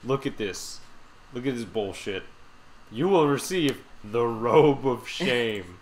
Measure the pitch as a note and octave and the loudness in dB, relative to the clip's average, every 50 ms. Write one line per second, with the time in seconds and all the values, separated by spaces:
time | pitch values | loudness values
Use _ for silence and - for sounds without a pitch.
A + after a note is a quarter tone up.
0 | - A2+ C3 C3+ - C#3+ - - A2 G2 F2+ - - - - - - - - - | -2 -2 -2 -2 -2 -4 -4 -2 -4 -4 -4 -6 -10 -12 -14 -14 -16 -18 -18 -20
1 | - - - - - - - B2 B2 C#3 C3 A#2+ A#2 F#2+ F2 A2+ G#2 G2 F2+ - | -20 -20 -20 -20 -20 -12 -12 -6 -4 -4 -2 -4 -6 -4 -4 -4 -4 -4 -4 -8
2 | - - G2 F#2 - - - - - - - - - - - - - - G#2+ A2 | -8 -6 -6 -6 -8 -10 -18 -20 -20 -20 -20 -20 -20 -20 -20 -20 -20 -14 -6 -2
3 | D3 F#3 G3 F3 D#3 D3 C#3+ C3+ - - F#3 F#3 D#3+ C#3 B2 - - - - - | 2 4 6 6 6 6 4 0 -2 -2 -2 0 0 0 0 -2 -8 -18 -20 -16
4 | - G#2 G#2 A#2 A#2+ A#2 A#2 A2 A2+ A#2+ A2+ D#3 D3 D3+ C#3 C3+ - C3+ B2 A#2 | -14 -4 0 0 0 2 0 -2 0 4 6 8 8 8 6 4 2 -2 -2 -2
5 | - - - - E3+ C#3 B2 A#2+ A#2+ A2+ G#2+ G2+ F#2 F2+ F2 F2+ | -4 -12 -8 -4 -2 0 2 2 0 0 -2 -4 -8 -10 -16 -20